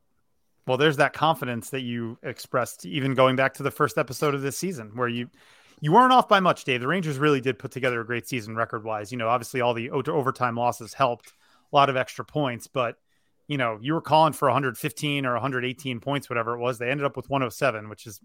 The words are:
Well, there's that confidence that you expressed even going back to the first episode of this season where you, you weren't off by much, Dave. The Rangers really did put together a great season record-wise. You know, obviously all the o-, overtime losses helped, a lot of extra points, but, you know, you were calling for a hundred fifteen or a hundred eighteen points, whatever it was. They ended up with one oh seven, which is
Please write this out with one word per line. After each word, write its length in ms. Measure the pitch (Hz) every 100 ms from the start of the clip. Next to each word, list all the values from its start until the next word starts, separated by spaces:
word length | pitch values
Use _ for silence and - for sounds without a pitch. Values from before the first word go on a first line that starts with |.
| _ _ _ _ _ _ -
Well, 120 | 127
there's 180 | 156 139
that 160 | 139
confidence 580 | - 151 160 131 120 -
that 120 | 135
you 360 | 123 120 113 120
expressed 600 | - 120 - 135 117 - 175
even 280 | 160 135
going 220 | 127 131 127
back 180 | 135
to 80 | -
the 80 | 143
first 260 | - 147 -
episode 380 | 151 127 151
of 80 | 143
this 160 | 135 127
season 320 | 180 165 107 113
where 100 | 123
you, 240 | 120 120 _ _ _ _ _
you 120 | 151
weren't 200 | 196 254
off 160 | 254 -
by 120 | 202
much, 240 | 180 147
Dave. 160 | - 123
The 80 | 123
Rangers 300 | 180 160 135
really 220 | 147 139
did 160 | 127 123
put 140 | -
together 300 | - 127 120
a 40 |
great 220 | 113 120 -
season 300 | 127 104 113
record-wise. 560 | 113 117 107 107 104
You 60 | 123
know, 100 | 113
obviously 320 | 123 117 135
all 140 | 120
the 160 | 117 120
o-, 120 | 147 131
overtime 480 | 160 131 - 127 117
losses 360 | 120 120 113
helped, 360 | - 135 120 - - _ _ _
a 40 | 147
lot 120 | 139
of 80 | 131
extra 280 | 123 -
points, 420 | 120 151 139 117 -
but, 300 | 139 120 - _ _ _ _ -
you 100 | 147
know, 200 | 120 107
you 140 | 123
were 60 | 160
calling 320 | - 151 156
for 160 | 143 143
a 40 |
hundred 240 | 123 139 110
fifteen 480 | 151 - 151 143
or 120 | 135 120
a 40 |
hundred 240 | 127 127
eighteen 360 | 123 127 135 117
points, 280 | 135 143 -
whatever 260 | 117 113
it 40 | 120
was. 200 | 120 120
They 120 | 120
ended 160 | 143 143
up 100 | 135
with 140 | -
one 140 | 135
oh 40 | 127
seven, 400 | - 139 110 107
which 160 | 104
is 140 | - 101